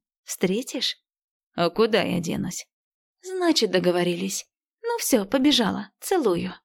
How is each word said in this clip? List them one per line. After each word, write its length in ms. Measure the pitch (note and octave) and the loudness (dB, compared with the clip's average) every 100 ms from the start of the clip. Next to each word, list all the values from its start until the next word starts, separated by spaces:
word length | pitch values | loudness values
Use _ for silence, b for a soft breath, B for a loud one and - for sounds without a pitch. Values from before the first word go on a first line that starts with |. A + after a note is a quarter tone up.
| _ _ | _ _
Встретишь? 720 | - - F#3 G#3 - C4 - - _ _ _ _ _ - | -14 -4 0 0 -4 -6 -6 -8 _ _ _ _ _ -2
А 140 | E3+ | -2
куда 320 | - A3 G#3+ | 2 2 2
я 180 | F3+ F3 | 0 -2
денусь? 480 | E3 - - - - _ _ _ _ _ | -4 -6 -6 -8 -14 _ _ _ _ _
Значит, 500 | F#4 F#4+ E4+ - G#3+ | -10 -2 2 2 2
договорились. 720 | F#3 F3+ F3 F3 E3+ F#3+ - - _ _ _ | 2 2 2 0 -2 -4 -6 -10 _ _ _
Ну 140 | A#4 A#4+ | -4 -4
все, 280 | - A3+ G3 | 2 2 2
побежала. 680 | B3+ C#4 B3+ F#3+ F#3+ - _ | 2 4 4 2 -4 -10 _
Целую. 540 | - F#4 A3+ F3 F#3 - | -2 2 2 0 -2 -10